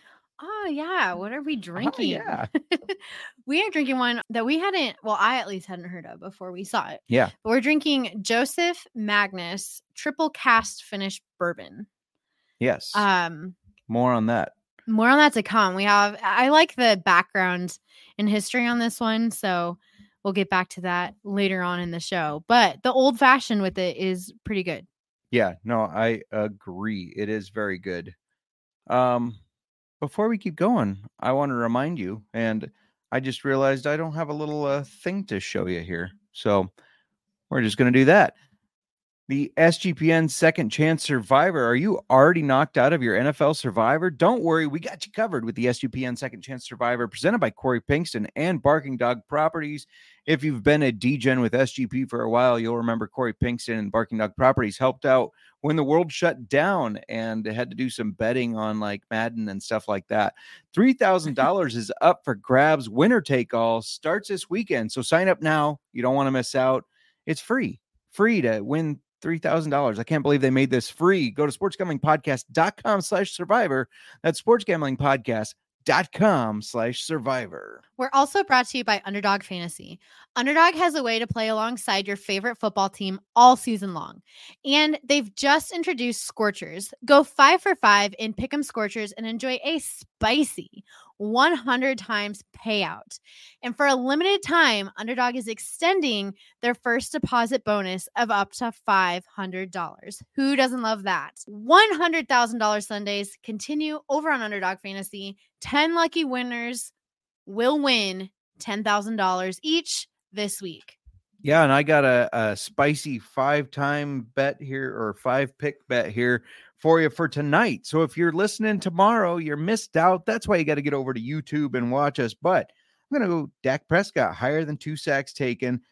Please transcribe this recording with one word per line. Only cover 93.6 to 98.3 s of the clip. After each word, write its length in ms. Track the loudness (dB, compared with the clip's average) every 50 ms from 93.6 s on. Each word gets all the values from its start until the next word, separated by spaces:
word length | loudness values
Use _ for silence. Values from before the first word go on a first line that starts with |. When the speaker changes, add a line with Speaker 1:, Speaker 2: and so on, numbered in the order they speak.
Speaker 1:
And 140 | -10 -10 -2 0
for 80 | 2
a 80 | 2 2
limited 480 | 2 2 0 0 2 2 2 0 0
time, 480 | 0 0 2 4 4 4 4 0 -2 -6 -10 -12
Underdog 380 | -8 -8 -4 -2 -2 -2 -2
is 120 | -4 -8 -8
extending 880 | -10 -10 -10 -14 -8 -2 0 2 2 2 0 0 -2 -2 -4 -6 -10 _ _ _ _ -6
their 120 | -4 -4 -4
first 380 | -2 -2 -2 -2 -2 -2 -4
deposit 520 | -6 -6 -4 -2 0 0 0 0 -2 -4 -2
bonus 440 | 0 -2 -2 -2 -4 -6 -8 -8 -8 -4
of 160 | -4 -2 0